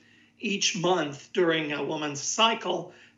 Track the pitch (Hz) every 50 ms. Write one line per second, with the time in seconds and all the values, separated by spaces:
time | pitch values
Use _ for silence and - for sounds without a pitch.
0 | _ _ _ _ _ _ _ - - 208 196 196 - - - 180 160 180 185 175
1 | 151 143 139 - - - - 202 180 165 160 160 156 147 147 147 143 139 151 147
2 | 151 147 139 131 - - - - 226 226 - - - 180 233 269 262 - - -
3 | - - _